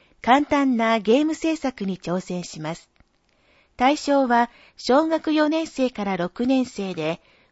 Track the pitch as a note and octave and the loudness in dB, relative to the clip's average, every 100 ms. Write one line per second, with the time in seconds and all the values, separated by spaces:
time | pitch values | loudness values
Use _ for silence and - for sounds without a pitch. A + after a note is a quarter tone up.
0 | _ _ - C4 D4 C#4+ C4+ A#3 A3+ A3+ | _ _ 2 4 4 0 0 0 2 0
1 | G3 B3 D4+ D#4 D#4+ D#4 C4 - F#3+ F3+ | 4 2 2 -2 -2 -2 -4 -6 -6 -6
2 | - F3+ - F3+ F3 D#3+ D3+ E3+ _ _ | -4 -6 -4 -8 -10 -10 -10 -10 _ _
3 | _ _ _ _ _ _ _ - B3+ D4+ | _ _ _ _ _ _ _ 0 0 2
4 | - C#4 C4 A#3+ A#3 - - _ - C4 | 0 2 4 2 0 -4 -20 _ 2 2
5 | D#4+ D#4+ D#4+ D#4 D4+ D#4+ D#4+ - B3+ A#3 | 2 0 0 0 2 0 -4 -2 -4 -2
6 | G3 F#3 F3 - B3 C4 A#3+ - G3 E3 | -4 -4 -4 -4 0 0 -2 -6 -8 -6
7 | D#3 F3 _ _ _ | -6 -6 _ _ _